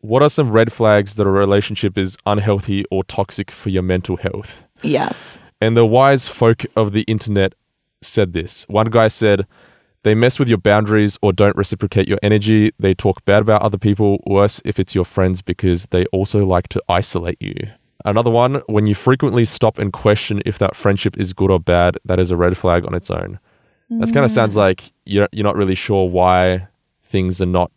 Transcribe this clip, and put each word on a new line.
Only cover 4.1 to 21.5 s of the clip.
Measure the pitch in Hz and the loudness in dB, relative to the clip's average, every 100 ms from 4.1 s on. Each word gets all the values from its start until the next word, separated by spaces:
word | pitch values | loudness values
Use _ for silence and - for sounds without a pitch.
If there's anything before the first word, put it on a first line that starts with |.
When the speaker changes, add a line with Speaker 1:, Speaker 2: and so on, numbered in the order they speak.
| 92 | -6
Speaker 1:
health?" | - 101 - - _ _ | -6 -8 -14 -20 _ _
Speaker 2:
Yes. | - 139 - - - - - _ | -4 -2 -2 -4 -6 -8 -16 _
Speaker 1:
And | 110 117 | 0 2
the | 113 | 4
wise | 117 135 139 - | 4 4 2 -2
folk | - 117 113 - - | 0 2 2 -2 -2
of | 107 | 0
the | 101 | -2
internet | 110 110 107 101 95 _ _ _ _ _ | -2 -4 -2 0 0 _ _ _ _ _
said | - - 98 | -6 -2 0
this. | 85 78 - - | -2 -6 -10 -4
One | 101 110 | -2 0
guy | 117 110 | 2 2
said, | - 110 101 101 _ _ _ _ _ | 2 2 2 -2 _ _ _ _ _
"They | 104 | 0
mess | 107 120 - | 2 2 2
with | 131 | 0
your | 110 | 2
boundaries | 107 104 104 107 104 - | 2 2 2 2 2 2
or | 107 | -2
don't | 92 101 - | 2 2 2
reciprocate | 98 101 101 104 95 | -4 -4 -2 -2 0
your | 98 | 0
energy. | 104 104 101 110 107 - | 2 0 2 2 2 0
They | 98 | -2
talk | 92 104 92 | 0 0 -2
bad | - 101 | 2 2
about | 107 107 | 4 2
other | 104 98 | 2 -2
people, | 104 101 104 101 - | 0 2 0 0 0
worse | 98 101 - | 2 2 0
if | - 104 | -6 -4
it's | 92 | -2
your | 98 | -2
friends, | 87 - 92 92 | -2 0 0 -2
because | 95 90 95 87 - | -6 -4 0 0 0
they | 92 90 | -2 0
also | 95 98 107 98 | -2 -2 0 2
like | 90 - | 0 -2
to | 92 - | -8 -2
isolate | 87 98 90 85 - | -2 0 -4 -6 -8
you." | - - - - _ _ | -10 -10 -12 -16 _ _
Another | - 104 120 | -2 0 2
one, | 117 123 139 - | 2 2 0 -2
"When | 107 107 | 0 0
you | 101 | 0
frequently | - 131 143 113 117 | 0 0 0 0 0
stop | - 113 - | 0 -2 0
and | 101 | -6
question | - 107 107 - 101 | -2 0 0 -2 -4
if | - 104 | -4 -2
that | 98 - | -4 -2
friendship | 101 98 104 - | -2 -2 -4 -4
is | 92 | -8
good | 92 95 | -2 0